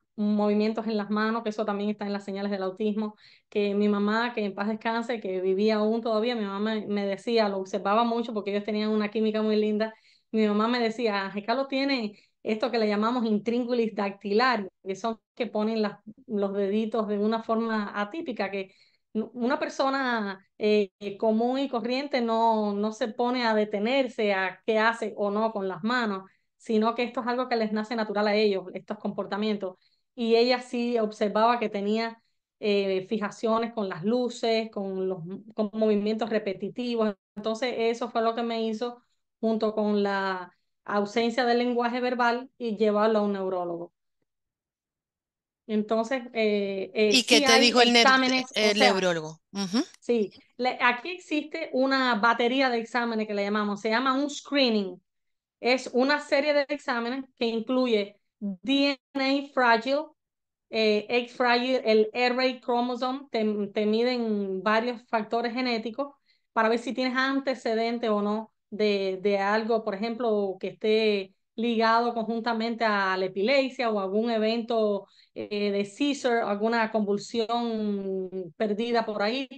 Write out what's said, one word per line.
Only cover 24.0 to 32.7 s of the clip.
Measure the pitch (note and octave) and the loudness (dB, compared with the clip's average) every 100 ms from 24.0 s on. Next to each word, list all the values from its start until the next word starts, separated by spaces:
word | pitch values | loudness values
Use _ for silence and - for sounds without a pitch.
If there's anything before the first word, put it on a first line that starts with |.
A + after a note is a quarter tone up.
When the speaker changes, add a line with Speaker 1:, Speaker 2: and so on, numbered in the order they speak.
| B3 - G#3+ | 0 0 0
Speaker 1:
a | F#3+ F#3 F3 - | 2 -2 -4 0
qué | A3 | 2
hace | A3 A3+ G#3+ - | 2 0 -4 -2
o | G#3 | -2
no | G#3 A3 | 0 -2
con | G#3 F#3+ | -2 -6
las | E3+ | -4
manos, | G#3+ B3 A3 F#3+ F#3+ _ _ _ | -2 -2 -2 -4 -8 _ _ _
sino | - A3 A3+ | -2 2 2
que | A3+ | 0
esto | A#3+ C4 | -4 -4
es | A#3+ | -4
algo | A#3+ B3 | -2 0
que | A#3 | 0
les | A3 | 0
nace | G#3+ G#3+ A#3 | -2 -4 -4
natural | G#3+ G3+ G#3+ | -2 0 2
a | |
ellos, | G#3 G#3+ F#3+ F#3 | 4 2 0 -4
estos | F#3+ - G#3+ | -12 -12 -8
comportamientos, | G#3 G3 F#3+ G3+ G#3+ G3+ F#3+ F#3+ _ _ _ - | -6 -6 -6 -4 -2 -2 -4 -10 _ _ _ -4
y | A3+ | 2
ella | A3+ A#3+ B3 | 4 4 2
sí | - A#3+ A#3+ A#3 | -2 -4 0 0
observaba | G#3+ - G#3+ G#3 A3+ A#3+ | -2 -2 -2 2 2 2
que | G#3+ | 0
tenía, | G3+ G3+ A3 A3+ A3 _ _ _ - | -2 0 0 -2 -8 _ _ _ -6
eh, | G#3+ | 0